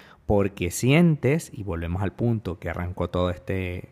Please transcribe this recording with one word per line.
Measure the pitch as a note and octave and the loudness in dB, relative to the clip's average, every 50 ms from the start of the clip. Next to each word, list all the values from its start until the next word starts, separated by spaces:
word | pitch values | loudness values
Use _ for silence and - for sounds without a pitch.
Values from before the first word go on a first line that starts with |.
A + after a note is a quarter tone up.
| - - - - _ | -20 -20 -20 -10 _
porque | - G#2+ G2+ G2 G2 - - - F2 | 2 2 4 4 2 0 -2 -4 -4
sientes, | - - - B2 C#3 E3 F3 E3+ D#3 C#3+ - C3 D3 E3 - - - | -2 0 2 4 6 6 6 6 4 2 2 0 0 0 -2 -6 -12
y | - G2 | -10 -8
volvemos | G2+ E2+ E2+ E2+ E2 E2+ F#2+ | -6 -4 -4 -4 -2 -2 -2
al | G2+ F#2 - | -2 -2 -2
punto | - A#2+ A#2+ A#2 G#2+ - F#2 E2+ - | 0 0 0 0 0 -2 -6 -8 -6
que | - D#2+ | -6 -6
arrancó | E2 F2 F2 F2+ F2+ - F2 E2 | -6 -4 -6 -6 -4 -4 -4 -2
todo | - F2+ F2+ F2+ | 0 0 0 0
este | F2 - - - F#2+ F#2+ F#2 F2+ F2+ F2+ - - | -2 -4 -6 -6 -4 -4 -4 -4 -6 -8 -10 -14